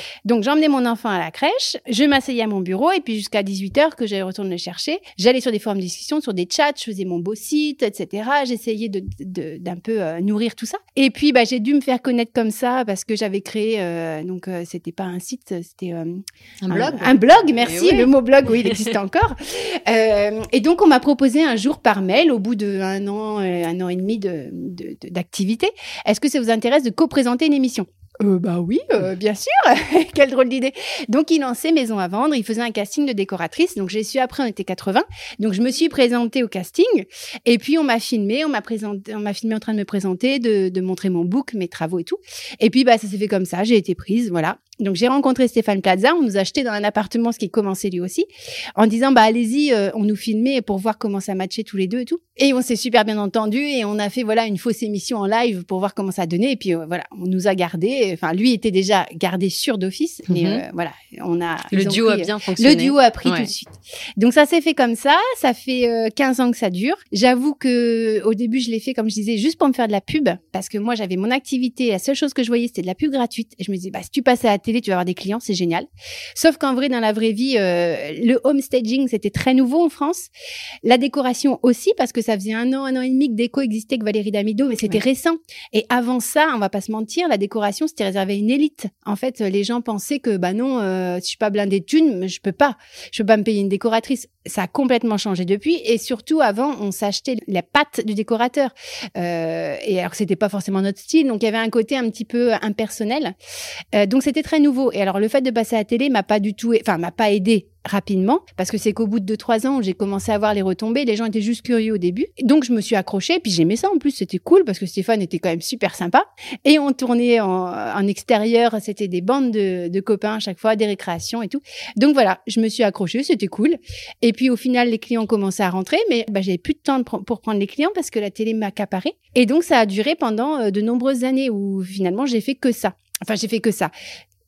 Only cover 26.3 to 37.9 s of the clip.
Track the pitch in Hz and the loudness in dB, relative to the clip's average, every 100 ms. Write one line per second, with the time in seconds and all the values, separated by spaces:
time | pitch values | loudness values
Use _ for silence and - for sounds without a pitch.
26.3 | 285 226 226 233 285 247 - 330 285 240 | 0 0 0 2 2 2 0 2 2 2
27.3 | 247 320 285 262 233 185 _ - - 208 | 2 2 2 2 -2 -6 _ -20 -2 2
28.3 | 185 180 175 175 262 571 - 185 185 208 | 2 2 -2 0 -2 0 0 0 -2 -2
29.3 | 202 - 740 587 - 311 330 320 - 277 | -2 2 4 6 4 4 2 2 4 4
30.3 | 262 254 262 262 - - - 277 247 311 | 6 2 2 -2 -4 -8 -8 -2 0 2
31.3 | 320 262 233 320 320 233 208 180 202 294 | 2 0 -4 2 2 2 -2 -2 0 0
32.3 | 277 208 220 240 214 202 - 285 208 196 | 0 -2 -2 -2 -4 -4 -2 -2 0 -2
33.3 | 180 175 - 359 - 190 208 208 269 254 | -4 -6 0 0 0 -4 -4 -4 -2 -2
34.3 | - 254 202 196 185 - 202 415 - - | -2 -4 -4 -8 -6 0 0 0 -6 -16
35.3 | - 214 190 240 262 320 285 247 240 233 | -4 -2 0 0 0 0 2 2 2 0
36.3 | 269 233 190 180 - 440 349 185 - - | -2 -2 -4 -6 2 4 2 0 -10 -16
37.3 | - - 233 - 320 285 | -4 2 2 2 0 2